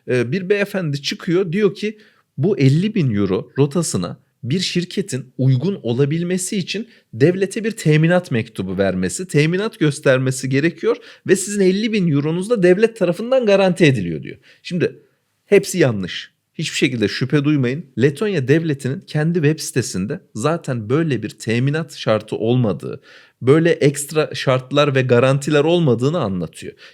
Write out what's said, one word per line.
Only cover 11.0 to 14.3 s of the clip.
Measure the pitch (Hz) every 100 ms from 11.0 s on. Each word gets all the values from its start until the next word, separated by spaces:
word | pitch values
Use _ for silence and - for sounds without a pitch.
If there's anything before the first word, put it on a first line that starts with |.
| - - -
ve | 190
sizin | - 202
elli | 185 190 226
bin | 214 175
euronuz | 143 147 170 190
da | 240
devlet | 180 180 220 220
tarafından | 175 175 233 262 226
garanti | 196 196 175
ediliyor | 160 127 87 78
diyor. | -